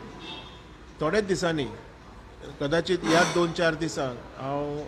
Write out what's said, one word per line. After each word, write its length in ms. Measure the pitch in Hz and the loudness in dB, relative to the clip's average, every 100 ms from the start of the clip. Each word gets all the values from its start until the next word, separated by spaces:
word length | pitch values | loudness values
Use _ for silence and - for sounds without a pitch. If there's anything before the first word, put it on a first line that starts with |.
| - - - - - - - - - - | -12 -14 -12 -12 -14 -18 -18 -18 -18 -4
थोडेच 220 | 151 202 | 2 2
दिसांनी, 420 | 202 170 175 160 120 110 - - - - - - - 139 | 2 2 2 0 -2 -6 -14 -18 -20 -18 -18 -16 -16 -4
कदाचित 360 | 143 165 170 180 | 2 2 2 2
ह्या 200 | 160 160 | 4 6
दोन 280 | 175 165 170 | 6 4 2
चार 220 | 165 165 | 4 2
दिसांक 440 | 156 165 170 139 120 - - | 2 -2 -2 -2 -4 -10 -8
हांव 420 | 131 143 147 147 | -4 -2 -2 -4